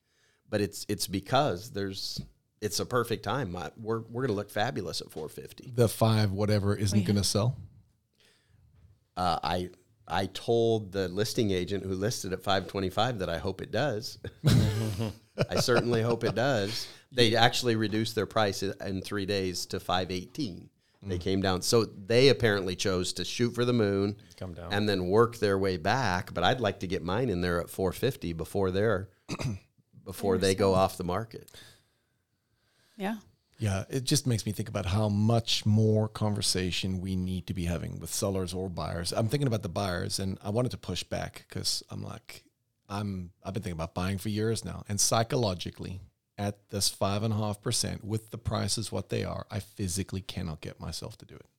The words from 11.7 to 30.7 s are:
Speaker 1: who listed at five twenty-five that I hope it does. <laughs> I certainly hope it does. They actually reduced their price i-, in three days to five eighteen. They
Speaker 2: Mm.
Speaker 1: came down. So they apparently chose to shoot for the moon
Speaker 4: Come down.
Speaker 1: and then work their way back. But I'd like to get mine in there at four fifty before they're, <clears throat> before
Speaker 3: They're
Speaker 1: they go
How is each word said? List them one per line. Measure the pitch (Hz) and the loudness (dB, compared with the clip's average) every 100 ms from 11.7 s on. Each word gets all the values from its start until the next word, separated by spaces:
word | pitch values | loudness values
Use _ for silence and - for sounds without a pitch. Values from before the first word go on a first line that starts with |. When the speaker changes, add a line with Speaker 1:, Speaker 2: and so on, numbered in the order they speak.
| 98 | -4
Speaker 1:
who | 95 95 | -2 -2
listed | 101 - 98 | -2 -2 -6
at | 92 | -4
five | - 98 92 | 0 0 0
twenty-five | 98 92 95 117 110 | -4 -2 0 0 0
that | 87 | -4
I | 82 | -2
hope | 98 92 | -4 -6
it | - | -4
does. | 104 147 107 - - - - 147 | -2 -2 -2 -8 -10 -14 0 4
<laughs> | 117 104 104 110 95 113 - _ - - | 6 4 2 -2 -2 -6 -6 _ -4 0
I | - | 0
certainly | - 117 110 117 | 4 4 4 2
hope | 113 117 | 2 0
it | 113 95 | 0 0
does. | 131 120 98 110 - - _ | 2 2 0 -4 -10 -14 _
They | 123 117 110 | 4 4 8
actually | 120 - 123 110 | 6 4 2 2
reduced | 110 107 110 - | 2 0 0 -2
their | 95 | 0
price | - 104 95 | 2 2 2
i-, | 98 - 101 | -4 -4 -6
in | 95 | -6
three | - 104 95 | -4 -6 -2
days | 101 95 87 - | -2 -2 -4 -6
to | 95 | -8
five | - 92 90 | -2 -2 0
eighteen. | 90 92 - 127 87 - _ _ _ 101 | -6 -8 -8 -6 -8 -16 _ _ _ -6
They | 90 | -4
Speaker 2:
Mm. | |
Speaker 1:
came | 92 95 | 0 2
down. | 95 92 | 2 2
So | - 117 101 | 4 4 2
they | - 95 117 139 | -4 2 6 8
apparently | 120 113 101 92 90 | 6 4 2 0 -2
chose | 104 92 90 | 0 2 0
to | - 87 | -4 -6
shoot | - 120 | 0 0
for | 120 | 2
the | 123 | 2
moon | 120 104 98 101 104 - - | 4 4 4 0 -2 -12 -14
Speaker 4:
Come | 92 85 | -12 -10
down. | 87 | -4
Speaker 1:
and | 101 104 | 0 2
then | 98 90 | 2 4
work | 104 117 - | 6 4 4
their | 104 98 | 2 2
way | 98 92 | 2 0
back. | 80 123 117 90 92 | 2 2 2 0 -2
But | 87 | 0
I'd | 90 131 | 2 4
like | 107 95 | 0 0
to | 92 | -4
get | 90 | -4
mine | 80 98 131 | -2 0 0
in | 90 | 0
there | 87 85 | 0 0
at | 85 | -2
four | - 95 | -2 -2
fifty | - 117 - 87 | 0 -2 -2 -6
before | 82 82 101 95 | -6 -4 -2 0
they're, | 92 110 95 92 _ - | 2 2 0 -2 _ -12
<clears throat> | - 135 101 _ _ _ - | -6 -4 -6 _ _ _ -20
before | - 95 98 92 | -14 -4 2 4
Speaker 3:
They're | 95 | 4
Speaker 1:
they | 95 | 4
go | 98 | 4